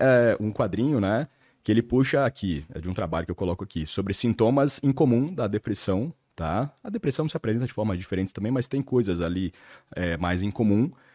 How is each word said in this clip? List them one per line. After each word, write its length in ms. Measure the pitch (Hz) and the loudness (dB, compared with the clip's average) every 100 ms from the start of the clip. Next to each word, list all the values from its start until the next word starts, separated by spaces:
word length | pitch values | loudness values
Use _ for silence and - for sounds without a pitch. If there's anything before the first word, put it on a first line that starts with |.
é, 340 | 135 123 117 104 | 4 6 6 2
um 120 | 107 | -2
quadrinho, 480 | 104 110 92 131 139 | -2 -2 0 0 2
né, 280 | 98 110 151 _ _ _ | 2 0 -2 _ _ _
que 80 | - | 0
ele 100 | 110 | 2
puxa 440 | 113 127 135 143 127 | 4 2 2 2 0
aqui, 400 | - 98 76 76 | -2 -4 -4 -6
é 60 | - | -10
de 80 | 82 | -8
um 40 | |
trabalho 320 | 92 90 80 82 | -6 -4 -4 -4
que 60 | |
eu 40 | 87 | -4
coloco 280 | 92 87 | -4 -4
aqui, 220 | 98 - 80 | -6 -8 -6
sobre 260 | - 98 | -4 -4
sintomas 680 | 95 120 110 113 139 139 - | -2 0 2 4 4 2 2
em 80 | 139 | 0
comum 420 | 135 147 120 147 | 4 4 4 2
da 140 | 175 107 | -2 -2
depressão, 680 | 104 - 101 - 92 139 - _ - | -2 -4 -6 0 0 -2 -8 _ -8
tá? 360 | 80 92 139 - | -4 -2 -4 -8
A 60 | - | -8
depressão 380 | 220 - 131 156 | -6 -4 -2 -2
se 80 | - | -2
apresenta 280 | 110 110 127 | -2 -2 -2
de 80 | |
formas 240 | - 107 90 | -2 -2 -2
diferentes 360 | 92 92 95 | -4 -4 -4
também, 180 | - 101 | -4 -2
mas 160 | 131 - | -2 -2
tem 140 | 135 | -4
coisas 400 | 135 127 101 85 | 0 0 2 0
ali, 320 | 85 90 90 - - - _ - | -2 -2 -4 -6 -20 -20 _ -6
é, 220 | 87 80 | -4 -2
mais 260 | 87 90 | 0 0
em 80 | 101 | -2
comum. 400 | - 113 101 139 - _ | 0 2 4 2 -4 _